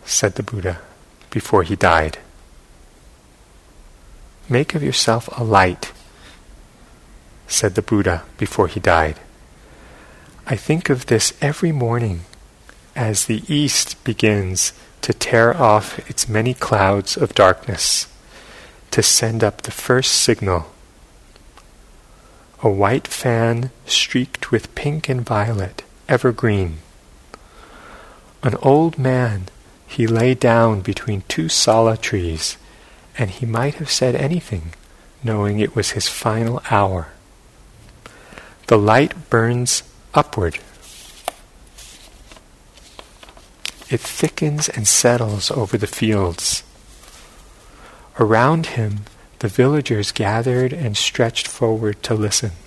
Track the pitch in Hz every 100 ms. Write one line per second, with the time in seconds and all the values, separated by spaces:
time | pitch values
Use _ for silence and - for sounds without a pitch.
0 | - - 104 - 104 107 92 85 - -
1 | - _ - - - 104 82 101 92 82
2 | 78 - - - - - - - - -
3 | - - _ _ - - _ - - -
4 | - - - - - 120 151 165 139 131
5 | - 113 - - 113 101 92 87 - -
6 | - - - - - - - - - -
7 | - - - - - - 104 92 98 107
8 | 95 85 - - 101 - 92 - 87 85
9 | 78 78 - - - - - - - -
10 | - - - - - 107 - 160 - 131
11 | - 113 - - 143 147 170 151 117 117
12 | 117 87 85 - - _ - - - -
13 | 110 104 - 110 - 147 147 - - -
14 | - 110 110 101 95 92 - - - -
15 | - - - 117 117 143 123 107 - -
16 | - - - 107 117 127 - 107 95 101
17 | 95 - - - 95 90 - 92 - -
18 | - - - - - - - - - -
19 | - - 110 113 110 - - - - 123
20 | 135 - - 113 98 90 78 - - -
21 | - - - - - - - - - -
22 | - - - - - - 117 98 101 127
23 | - - 131 117 117 117 127 - - -
24 | - 127 127 - - 113 - - 143 156
25 | - 127 117 107 107 107 95 - - -
26 | - 131 127 113 117 104 92 80 - -
27 | _ - - - - - - - - -
28 | - - - _ - 98 - 143 165 160
29 | 131 127 123 104 92 - - - - -
30 | 113 113 123 127 127 117 117 104 92 101
31 | - 101 - - 160 - - 110 113 110
32 | - 104 87 80 - - - - - -
33 | - - 113 - 120 113 135 151 151 -
34 | 127 120 139 175 - 95 82 - - -
35 | - _ 120 107 101 104 107 - 101 -
36 | - - 120 110 117 120 - 107 98 92
37 | 82 - - - - - - - - -
38 | - - - - - - - 113 104 110
39 | 147 - - 117 113 120 120 - - -
40 | - - 147 - 87 - - - - -
41 | - - - - - - - - - -
42 | - - - - _ - - - - -
43 | - - - - - - - - - 127
44 | - - 156 - 151 147 151 - 107 -
45 | 123 120 113 104 - - 104 117 101 -
46 | 110 107 95 82 - - - - - -
47 | - - - - - - - - - -
48 | - - 110 110 127 165 160 - 110 104
49 | 104 - - - 110 - 131 147 131 110
50 | 104 - 110 110 120 123 127 151 131 107
51 | - - 117 - - - 117 110 110 101
52 | - 110 107 - 110 85